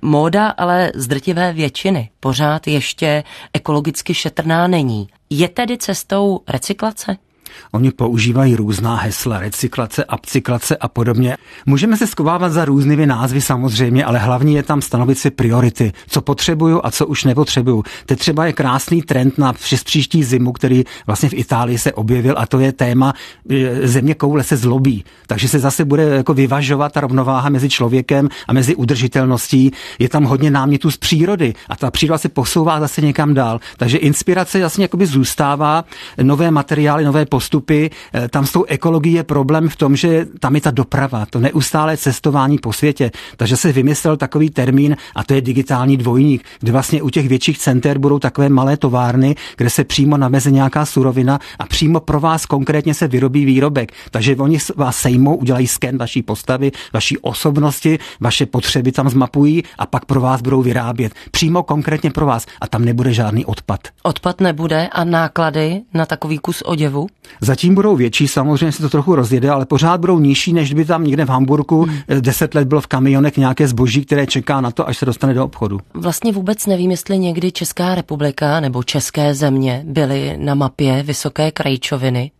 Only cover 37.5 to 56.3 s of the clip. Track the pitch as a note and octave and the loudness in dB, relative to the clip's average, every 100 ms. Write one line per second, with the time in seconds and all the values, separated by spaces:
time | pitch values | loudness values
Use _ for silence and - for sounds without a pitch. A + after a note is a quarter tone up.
37.5 | D#3 - D3+ D#3 - - A#2+ A#2+ C#3+ C#3 | -2 2 2 0 -4 -10 -6 -2 0 0
38.5 | E3+ - C#3+ E3+ E3 D#3 E3+ D#3+ C#3 C3+ | 0 0 0 0 2 2 0 0 0 2
39.5 | D#3+ D#3+ - D3 C#3 F3 D#3+ E3 - C3+ | 2 0 0 2 2 2 2 0 -4 0
40.5 | D3 D#3 B2 B2+ C#3+ C3+ B2 G#2 B2 A#2+ | 0 0 0 0 0 -2 -4 -4 -2 0
41.5 | - C3 D#3+ D#3 D#3 - B2 E3 C#3+ C3 | 0 0 0 0 -2 -2 -2 0 2 2
42.5 | D3 A#2+ G#2+ D3+ C#3+ B2 - - - A2+ | 0 -2 -2 0 0 -2 -4 -12 -4 -2
43.5 | B2+ F#3 C3+ C3 D3+ E3 D3+ C3+ D3+ D#3 | 2 2 2 2 2 0 0 0 0 0
44.5 | D3+ B2+ C3+ C#3+ D3 - - G#2+ C#3 B2+ | 0 2 4 4 0 -6 -6 0 0 0
45.5 | B2+ C3 C3 C3 C3+ B2 B2 D3 C3+ - | 0 0 0 2 2 2 4 4 2 -4
46.5 | - A2+ A#2 C3 D#3 D3+ C#3 C3 B2+ - | -6 0 0 0 -2 0 0 2 0 0
47.5 | D3 - B2+ D3 C#3 C#3 C#3+ C3+ - C#3 | -2 0 0 2 2 2 2 0 0 2
48.5 | C#3 C3 D3 C#3 B2 B2 B2 C3 D3 - | 4 2 2 0 0 2 2 2 0 -6
49.5 | - A#2+ - C3+ - C#3+ D3 C3+ C3+ C3+ | -4 -2 0 -2 0 2 2 2 2 2
50.5 | C3+ C3+ D3+ D3+ - C3 B2+ B2+ C#3 - | 4 2 0 -2 0 0 2 0 0 -4
51.5 | - - - D#3 E3 D#3+ D3+ D#3+ D#3+ - | -14 -6 -2 2 0 0 -2 0 -2 -2
52.5 | C#3+ C3+ D3+ D3 D3+ D#3+ B2+ C3 C3+ C#3+ | -2 0 0 0 0 0 0 2 2 2
53.5 | C3 C#3 C#3 A2+ - - A2+ A2 C3 C#3 | 4 2 0 -4 -8 -8 -2 0 2 2
54.5 | D#3 - - C3+ B2 C3+ B2 C#3 E3 B2 | 0 -2 -4 -2 -2 2 4 4 2 0
55.5 | B2+ B2+ - C3 B2+ A#2+ - - | 0 0 -2 -4 -4 -4 -4 -4